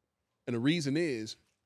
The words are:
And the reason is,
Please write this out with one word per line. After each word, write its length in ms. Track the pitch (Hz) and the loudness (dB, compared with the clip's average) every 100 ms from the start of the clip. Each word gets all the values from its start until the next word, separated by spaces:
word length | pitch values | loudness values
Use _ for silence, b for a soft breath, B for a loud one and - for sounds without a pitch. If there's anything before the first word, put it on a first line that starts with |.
| _ _ _ _ - | _ _ _ _ -4
And 80 | |
the 60 | 117 | 0
reason 360 | 135 170 139 147 | 2 2 0 0
is, 400 | 170 117 110 - _ _ | 0 -2 -6 -12 _ _